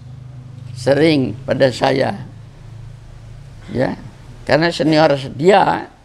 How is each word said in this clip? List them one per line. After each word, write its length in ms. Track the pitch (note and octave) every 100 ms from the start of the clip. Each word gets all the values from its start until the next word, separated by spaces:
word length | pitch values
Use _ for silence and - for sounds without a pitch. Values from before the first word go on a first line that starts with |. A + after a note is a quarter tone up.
| - - - - - - -
Sering 640 | - B2+ C#3 E3 D3 B2+ A2+ -
pada 240 | B2+ C3+
saya. 560 | A2+ C3+ C3+ B2 G2+ - - - - - - - - - - - - - - -
Ya. 240 | - C3 - - - - -
Karena 320 | - D3 E3+
senior 400 | - D#3 D#3 D#3+ C#3+ C3 A#2+
dia, 480 | E3+ G3+ - E3 - -